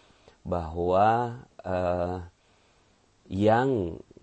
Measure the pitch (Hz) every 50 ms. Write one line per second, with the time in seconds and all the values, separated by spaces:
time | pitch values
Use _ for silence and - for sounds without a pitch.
0 | _ _ _ _ _ - _ _ - - 90 87 82 80 82 85 87 87 90 95
1 | 104 110 113 120 120 120 117 127 - - _ - - 92 92 90 90 87 90 90
2 | 87 87 92 92 87 87 _ _ _ _ _ _ _ _ _ _ _ _ _ _
3 | _ _ _ _ _ - 92 95 104 107 110 120 131 139 131 107 90 82 82 -
4 | - _ - -